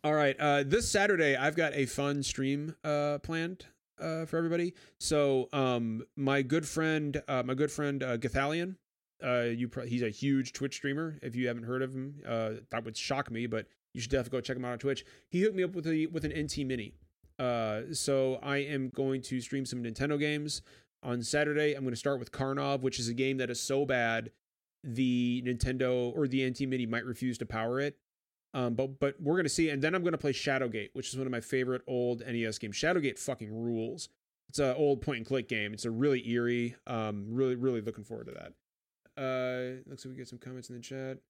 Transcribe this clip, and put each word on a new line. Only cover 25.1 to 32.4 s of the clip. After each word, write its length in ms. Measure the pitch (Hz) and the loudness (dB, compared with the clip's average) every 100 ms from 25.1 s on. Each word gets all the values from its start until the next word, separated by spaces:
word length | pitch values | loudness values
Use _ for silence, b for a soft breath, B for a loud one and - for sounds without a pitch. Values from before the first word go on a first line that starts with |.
| 123 123 123 | 4 2 0
Nintendo 680 | 123 123 127 127 127 123 123 160 | 0 2 2 2 2 2 0 0
or 120 | 143 | 0
the 160 | 131 | 2
N 80 | 131 | 0
T 140 | 123 135 | 0 -2
Mini 200 | 131 117 | 0 0
might 180 | 117 | -2
refuse 340 | 123 113 127 117 | -4 -2 -2 -2
to 80 | 113 | -4
power 340 | 113 113 127 | -2 0 0
it. 160 | 143 - _ _ _ _ _ | -2 -4 _ _ _ _ _
Um, 200 | 139 123 | -2 0
but, 240 | 117 135 135 | 2 -2 2
but 200 | 139 139 | 0 2
we're 160 | 143 175 | 2 4
gonna 120 | 160 | 2
see. 200 | - 160 | 4 2
And 120 | 143 | 4
then 120 | 151 | 2
I'm 80 | 185 | 2
gonna 140 | 175 165 | 0 0
play 140 | 147 | 0
Shadowgate, 580 | 131 - 135 127 110 101 | 0 0 2 0 -2 -6
which 160 | - 127 | -8 -8
is 80 | 131 | -4
one 100 | 131 | -2
of 40 | |
my 100 | 120 | -4
favorite 420 | - 131 127 127 - | 0 0 2 -2 -2
old 360 | 127 123 120 | 0 0 0
N 120 | 117 | -2
E 80 | 117 | -2